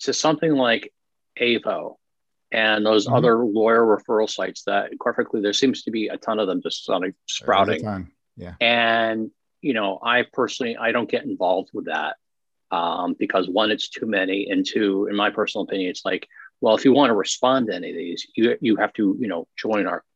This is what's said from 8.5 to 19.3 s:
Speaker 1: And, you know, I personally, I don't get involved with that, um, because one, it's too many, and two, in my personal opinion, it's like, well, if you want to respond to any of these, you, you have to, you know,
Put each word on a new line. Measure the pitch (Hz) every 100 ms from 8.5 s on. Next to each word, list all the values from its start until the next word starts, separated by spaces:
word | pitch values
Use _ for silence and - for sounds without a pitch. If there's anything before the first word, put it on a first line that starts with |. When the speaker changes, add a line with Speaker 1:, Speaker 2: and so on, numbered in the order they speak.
| 85
Speaker 1:
And, | 117 120 117 113 113 110 110 - _ _
you | 147
know, | 113 98 95
I | 120 123 120
personally, | - 117 - 120 113
I | 117
don't | 117 110
get | 120
involved | 98 92 90 92 95
with | 110 80
that, | 78 76 - _ _ _ _ _
um, | 90 85 85 87 -
because | 104 95 92
one, | 92 107
it's | 104 -
too | - 110
many, | 104 92 98 101
and | 95 95
two, | 117 104 98 101
in | 101
my | 104
personal | 101 104 107
opinion, | 90 98 92
it's | 87
like, | 95 92 - - - _
well, | 117 107
if |
you | 135
want | 127 139
to |
respond | 107 - - 127 131 110
to |
any | 90 85
of | 87
these, | 85 82 - -
you, | 113 120
you | 123 101
have | 104
to, | - 101 -
you |
know, | 117